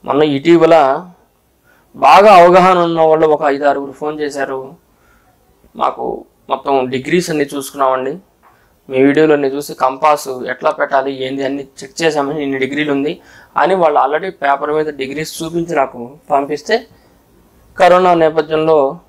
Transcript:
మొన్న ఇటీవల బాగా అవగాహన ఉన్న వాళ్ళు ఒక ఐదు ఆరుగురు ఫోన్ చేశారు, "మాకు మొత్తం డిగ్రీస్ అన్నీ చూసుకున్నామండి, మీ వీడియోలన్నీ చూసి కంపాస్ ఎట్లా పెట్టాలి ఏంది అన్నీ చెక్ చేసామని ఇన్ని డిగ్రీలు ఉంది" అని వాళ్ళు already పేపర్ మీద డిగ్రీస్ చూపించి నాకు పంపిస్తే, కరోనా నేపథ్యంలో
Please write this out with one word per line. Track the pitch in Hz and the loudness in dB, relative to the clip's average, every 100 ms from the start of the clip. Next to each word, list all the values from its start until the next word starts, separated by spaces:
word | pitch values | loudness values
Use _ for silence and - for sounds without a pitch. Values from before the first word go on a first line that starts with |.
మొన్న | - 135 156 139 | -2 0 0 0
ఇటీవల | 160 170 160 165 135 147 180 _ _ _ _ _ _ _ _ | 2 4 6 4 4 0 -8 _ _ _ _ _ _ _ _
బాగా | - 143 175 214 185 | 0 4 6 8 8
అవగాహన | 175 180 185 180 | 8 6 4 2
ఉన్న | 170 165 | 0 0
వాళ్ళు | 160 156 156 | 2 4 2
ఒక | 151 | 2
ఐదు | 151 139 143 | 0 0 0
ఆరుగురు | 139 139 | -2 -8
ఫోన్ | 135 151 151 | -10 -10 -8
చేశారు, | 147 139 135 135 135 175 _ _ _ _ _ _ _ _ _ | -8 -6 -8 -8 -12 -20 _ _ _ _ _ _ _ _ _
"మాకు | - 135 123 123 113 - _ - | -6 -6 -4 -10 -10 -16 _ -8
మొత్తం | 139 143 135 127 | -6 -2 -2 -2
డిగ్రీస్ | 127 131 175 175 | -6 -2 -4 -2
అన్నీ | 151 143 | -4 -4
చూసుకున్నామండి, | 143 135 143 135 131 131 175 _ _ _ _ _ _ - | -6 -12 -4 -2 -2 -4 -10 _ _ _ _ _ _ -6
మీ | 131 139 | 2 2
వీడియోలన్నీ | 143 156 147 139 | 4 2 2 0
చూసి | 139 143 | -6 -10
కంపాస్ | - 131 135 156 147 135 127 120 | -4 -4 0 0 0 -4 -10 -10
ఎట్లా | 127 156 | -4 -4
పెట్టాలి | 147 147 135 135 135 | -2 -2 -2 -2 -6
ఏంది | 131 139 | -8 -6
అన్నీ | 135 139 135 - | -6 -8 -12 -18
చెక్ | - - | -18 -4
చేసామని | 165 156 139 156 | -2 -2 -4 -4
ఇన్ని | 139 135 | -6 -4
డిగ్రీలు | 131 143 151 | -4 -4 -4
ఉంది" | 139 147 175 _ - _ - | -2 -4 -8 _ -20 _ -2
అని | 151 | 0
వాళ్ళు | 190 160 143 | 2 2 2
already | 131 156 185 - | 0 -2 -6 -6
పేపర్ | 143 139 147 | -2 -2 -2
మీద | 151 | -2
డిగ్రీస్ | 156 143 131 143 156 - | -4 -8 -10 -8 -10 -10
చూపించి | 160 170 170 | -8 -6 -4
నాకు | 151 135 123 120 147 _ | -4 -4 -6 -16 -18 _
పంపిస్తే, | 143 143 147 - 240 247 _ _ _ _ _ _ _ _ - | -4 -2 -8 -4 -4 -6 _ _ _ _ _ _ _ _ 0
కరోనా | 175 180 185 | 4 4 4
నేపథ్యంలో | 170 160 160 151 156 160 156 135 170 | 2 2 0 -2 -2 2 2 2 -4